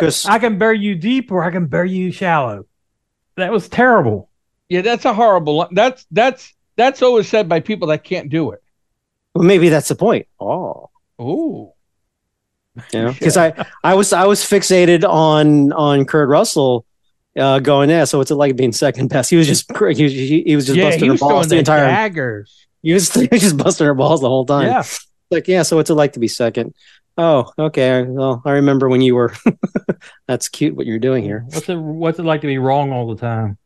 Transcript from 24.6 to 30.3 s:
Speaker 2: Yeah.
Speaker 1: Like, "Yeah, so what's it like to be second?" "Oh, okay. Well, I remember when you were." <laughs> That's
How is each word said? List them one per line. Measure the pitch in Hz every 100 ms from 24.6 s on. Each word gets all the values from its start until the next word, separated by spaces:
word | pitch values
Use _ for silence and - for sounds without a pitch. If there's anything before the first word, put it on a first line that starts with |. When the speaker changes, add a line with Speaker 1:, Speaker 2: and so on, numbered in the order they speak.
| 131
Speaker 2:
Yeah. | 247 135 - - _ -
Speaker 1:
Like, | 165 185
"Yeah, | 185
so | 156 160
what's | 156
it |
like | 151 143
to | 120
be | 117
second?" | - 117 120 117 _ _ _ _ -
"Oh, | 165 139 - -
okay. | 156 151 131 127
Well, | 127 135 135 120
I | 147
remember | 143 139 135 135
when | 127
you | 131
were." | 123 120 - 233 - - -
<laughs> | - - - _
That's | -